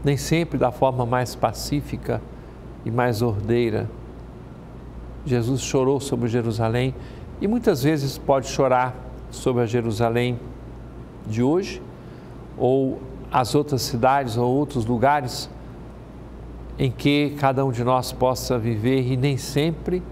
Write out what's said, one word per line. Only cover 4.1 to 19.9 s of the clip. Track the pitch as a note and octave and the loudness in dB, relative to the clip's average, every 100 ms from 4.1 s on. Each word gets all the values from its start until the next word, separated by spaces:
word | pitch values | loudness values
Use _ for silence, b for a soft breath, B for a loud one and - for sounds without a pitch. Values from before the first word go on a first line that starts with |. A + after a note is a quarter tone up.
| - - - - - - - - - - - - | -16 -16 -16 -16 -16 -16 -16 -14 -14 -14 -10 0
Jesus | B2 A#2 C3 | 2 2 0
chorou | - C#3+ C3 C#3 | 0 2 4 2
sobre | C3+ A#2+ A#2 | 0 -2 2
Jerusalém | A#2+ A#2 A2 A2+ A#2+ C3 C3 B B B - | 2 0 0 2 2 0 -2 B B B -4
e | G3 | 0
muitas | A#3+ - D3+ | 2 4 4
vezes | C#3 D#3 C3+ - | 4 2 0 -4
pode | - C3+ - | 2 2 2
chorar | - C3+ B2+ B2+ A#2+ - - - | 2 4 4 2 -2 -12 -14 -14
sobre | - - A#2+ | -4 0 2
a | A#2 | 2
Jerusalém | A#2+ A#2 G#2 A#2 A#2 B2 A#2+ - - - - - - - - - | 2 0 2 2 4 0 -2 -8 -14 -14 -14 -14 -14 -16 -14 -6
de | A2 | 2
hoje | B2 E3+ G3+ - - B B B B B B - | 4 4 0 -8 -12 B B B B B B 0
ou | B2 C3+ C3+ - - - - | 2 4 2 -2 -8 -12 -2
as | C3+ B2+ D3 | 0 4 2
outras | D3 C3 | 2 0
cidades | - A#2+ B2+ C#3 C3 A2+ | 0 2 4 4 2 2
ou | B2 | 2
outros | C3+ C#3+ B2+ A2+ | 4 2 0 0
lugares | B2 C3 D3 B2+ - - - - - - - - - - - - - - - | 4 4 4 0 -6 -10 -12 -14 -14 -14 -16 -16 -16 -16 -14 -14 -12 -12 -2
em | C#3 | -2
que | - C#3+ D3 D3 C#3+ | 2 2 4 2 2
cada | C3+ C3 | 2 4
um | C#3 | 2
de | A#2+ | 2
nós | A#2+ B2+ B2 | 2 2 0
possa | - B2+ B2 - B2+ | 2 2 2 0 0
viver | A2+ A2 A2+ C3 | 2 0 2 2
e | B2+ C3 | 2 2
nem | C#3+ C3 | 2 0
sempre | - C#3+ D#3 D#3+ - | -2 0 0 0 -2